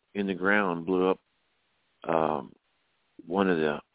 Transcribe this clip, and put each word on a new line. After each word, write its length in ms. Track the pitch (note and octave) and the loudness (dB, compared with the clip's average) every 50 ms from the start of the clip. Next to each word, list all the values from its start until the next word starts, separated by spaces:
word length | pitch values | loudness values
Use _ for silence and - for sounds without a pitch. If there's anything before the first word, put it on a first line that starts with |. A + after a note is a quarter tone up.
| _ _ - | _ _ -8
in 120 | G2+ G2 | -6 -4
the 60 | G2 F#2+ | -4 -4
ground, 520 | F2 F2+ G2 G2+ G#2 G2+ F#2 E2+ E2+ E2 | -2 0 2 2 2 2 0 -2 -2 -2
blew 240 | F#2 F#2 F2+ F#2 F#2 | 0 2 2 2 2
up, 100 | F#2 - _ _ _ _ _ _ _ _ _ _ _ _ _ _ _ _ - | 2 0 _ _ _ _ _ _ _ _ _ _ _ _ _ _ _ _ -6
um, 440 | - E2 D#2+ D#2+ D#2 D2+ C#2+ - - - _ _ _ _ _ _ _ _ _ _ _ _ - - | -2 -2 0 0 0 -2 -4 -8 -10 -18 _ _ _ _ _ _ _ _ _ _ _ _ -20 -12
one 240 | E2 E2+ G2 G2 F#2+ | -4 0 0 2 2
of 80 | F2+ | 2
the, 220 | D#2+ D#2 D2+ D2 - - _ | 2 0 0 -2 -4 -8 _